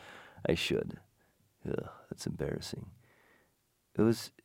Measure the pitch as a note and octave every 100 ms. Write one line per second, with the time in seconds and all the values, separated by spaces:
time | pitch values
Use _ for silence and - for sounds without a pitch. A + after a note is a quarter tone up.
0 | - - - - - E2+ - - - -
1 | - _ _ _ _ _ - - - -
2 | - - - E2 D2 - - - - -
3 | - - - - _ _ _ _ _ -
4 | A2 A2 - -